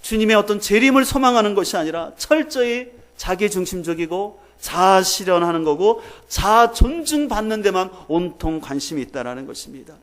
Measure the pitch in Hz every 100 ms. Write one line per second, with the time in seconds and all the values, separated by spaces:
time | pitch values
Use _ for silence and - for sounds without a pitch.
0 | - 220 214 214 208 208 - 208 269 262
1 | 262 277 254 240 208 202 175 190 160 165
2 | 160 - - 302 302 269 240 240 247 -
3 | - _ - 180 208 190 180 185 160 165
4 | 165 175 208 - _ _ - 170 185 190
5 | 185 - 190 180 170 165 156 147 202 226
6 | - - _ - 196 226 233 233 240 339
7 | 302 302 294 214 220 220 202 185 185 -
8 | - 160 180 - 160 160 151 139 - 156
9 | 123 135 123 123 135 - - 135 143 151